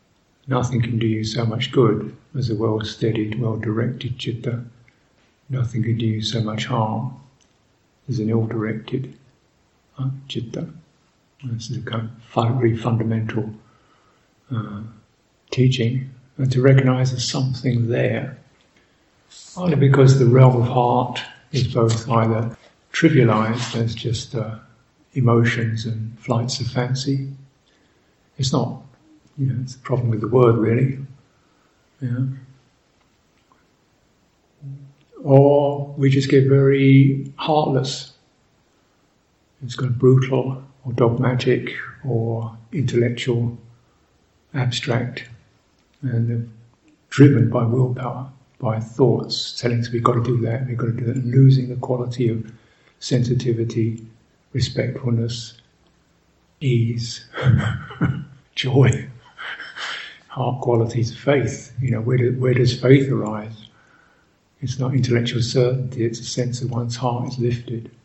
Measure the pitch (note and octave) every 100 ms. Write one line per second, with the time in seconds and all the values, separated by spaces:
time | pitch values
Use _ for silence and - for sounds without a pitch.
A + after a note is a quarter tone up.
0 | _ _ _ _ C3 B2+ B2 A2+ A2+ A2+
1 | A2+ A2 A2 C3 A2 A2 - C3+ A2 F#2+
2 | - - _ C#3 A2+ G#2 A2+ G#2+ G#2+ -
3 | A2+ A2 G#2+ G#2+ A2+ A2 A2+ A2 B2+ -
4 | A2+ - - A#2 C3+ A#2+ - _ _ _
5 | _ _ _ _ - C3 A2+ A2+ A#2 A2+
6 | A2+ A2 A2 A2+ G#2+ G#2+ - A#2+ G#2+ A2
7 | - - - _ _ _ _ _ _ _
8 | - A2 G#2+ A2+ G#2+ A2 G#2+ G#2+ - B2+
9 | - - _ _ _ _ _ _ _ -
10 | C3+ - - - A#2 - E3+ - _ _
11 | _ _ _ _ B2 A2+ - - A#2 A2
12 | A2 - - A#2+ A#2 C3 A#2 A2+ A#2+ A2
13 | A2 A2+ G#2+ A2 G2+ - _ _ _ _
14 | _ _ _ _ - A#2 G#2 G2+ A2+ -
15 | _ _ _ _ - B2+ B2+ - A2+ C3+
16 | - - _ - B2+ C3 C3+ C3+ B2+ B2+
17 | C3 - - C#3+ B2+ - B2+ A#2 A#2 B2+
18 | A2+ A2+ C3 - _ _ _ _ _ _
19 | _ _ _ - - F3+ F3+ C3+ C3+ C#3
20 | C3 - A#2 B2 B2+ A#2+ A#2 B2+ A#2+ B2
21 | - - - - - C3+ - A#2+ A2+ A2
22 | - A2+ A2+ A2 A#2 - _ _ _ -
23 | D#3+ C#3 A2+ G#2+ A2 A#2 - A#2 A2+ -
24 | A#2 - - A#2 G#2 A2 - _ _ _
25 | _ C#3+ A#2 A#2 A#2 A#2 A2+ A2 A2+ A2
26 | A2 - - A2+ A2+ - A2+ B2+ A#2+ C3
27 | C#3+ C3+ C3+ - - _ _ _ _ _
28 | _ _ _ - - C#3 - - - _
29 | _ _ _ C#3+ C3 A2+ - - - A#2+
30 | A#2 G#2+ - B2+ A#2+ G#2+ A2+ A#2+ C3+ -
31 | - - _ _ _ _ _ _ _ -
32 | B2+ B2 C3+ - - _ _ _ _ _
33 | _ _ _ _ _ _ _ _ _ _
34 | _ _ _ _ _ _ C#3 C3+ - _
35 | _ A4 D3 C3+ C#3+ C#3+ C#3+ C#3+ - -
36 | C3+ C3+ - C#3 C3+ C#3 C3+ C#3 C3+ C3+
37 | C3+ C3+ - - - D3+ D3+ C3 - -
38 | - _ _ _ _ _ _ _ _ _
39 | _ _ _ _ _ - B2+ - B2 A#2
40 | B2+ C3 - B2+ C3 - - _ A#2+ A#2
41 | A#2 A#2+ B2+ B2 B2+ B2 - - - -
42 | C3+ A2+ A#2 A2+ A2+ - - F3 A#2 A#2
43 | A#2+ A#2+ B2+ A#2 A#2 - - _ _ _
44 | _ _ _ _ _ C3+ B2+ - - A#2
45 | A#2+ - - - _ _ _ _ _ -
46 | C3 A#2 A#2 A#2 A#2+ - _ _ _ _
47 | - - C3 A2+ A2+ B2 A#2 B2+ B2+ B2+
48 | B2+ A#2+ - - _ - A2 A2 A2 -
49 | B2 A2 - - - - A#2+ A#2 - A#2+
50 | A#2 A#2 B2+ A2+ A2+ A2+ B2+ A#2 A#2 A2+
51 | A2+ C3 A#2+ C3+ C3+ C3 B2 B2 - B2
52 | A#2+ - A2+ A2 - - _ _ _ -
53 | - B2+ A2+ A#2 B2 A2+ A2+ A#2+ A2 -
54 | - _ _ _ _ C3 - - A2+ -
55 | A#2+ A2+ A#2 - - - _ _ _ _
56 | _ _ _ _ _ - C#3 A#2 A2+ A#2
57 | - - - - - - - - - -
58 | - - - - _ - C3 C3+ A#2 -
59 | - - - - - - - - - -
60 | - - - C#3 B2 B2+ B2 A#2 A2+ A#2
61 | - - C#3 C#3+ G#2 - - - B2 A2
62 | A#2 B2 B2 - B2+ B2 B2+ - B2+ C#3
63 | C3+ A2 G#2+ G#2+ A2 - - _ _ _
64 | _ _ _ _ _ - C3 - C3 C3+
65 | A#2 A#2+ A#2 A#2 - C3 B2 B2+ - -
66 | A2+ - - - A#2 - A2+ A#2 A#2+ -
67 | B2 A#2 B2 - A#2+ A#2+ - A2+ - _